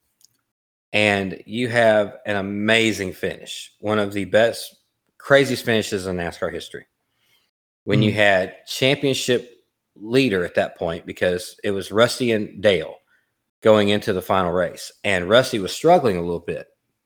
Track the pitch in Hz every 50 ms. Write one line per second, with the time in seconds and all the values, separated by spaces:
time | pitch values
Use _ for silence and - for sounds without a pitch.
0 | _ _ _ _ _ _ _ _ _ _ _ _ _ _ _ _ _ _ - 104
1 | 107 104 101 98 98 95 85 - - - 104 117 123 120 113 120 117 110 107 107
2 | 104 98 - - - 107 104 101 95 98 101 101 104 110 113 113 113 110 101 92
3 | 98 92 85 - - 92 - - - - - - - - _ _ - 104 107 107
4 | 104 101 101 101 98 90 92 107 113 117 110 - - - - _ _ _ _ _
5 | _ _ _ _ - - 139 139 139 123 123 117 - 123 117 110 101 - - 98
6 | 90 95 92 90 85 85 82 - - 85 80 80 - - - - - _ _ _
7 | _ _ _ _ _ _ _ _ _ _ _ _ _ _ _ _ _ 101 101 104
8 | 107 107 98 104 104 101 98 92 92 92 - - _ - - - 135 131 139 139
9 | - 139 131 127 - - 123 117 - - - _ _ _ _ _ _ _ _ _
10 | 101 110 117 131 135 123 98 92 87 85 - - 95 - - - 95 85 82 85
11 | - 90 92 - - 90 90 90 - - - - - 104 101 98 90 - 95 107
12 | 117 120 - - 131 120 113 107 104 - - 95 92 107 98 82 78 71 - -
13 | _ _ _ _ _ _ _ _ _ _ _ _ - 113 107 107 104 101 104 104
14 | - - 101 92 90 - 104 95 92 87 85 92 90 80 - - - - - _
15 | - 104 98 90 87 87 107 123 131 - - 110 95 90 - - - 156 175 175
16 | 120 117 95 87 85 87 87 82 - - 82 78 - - _ _ _ _ _ _
17 | _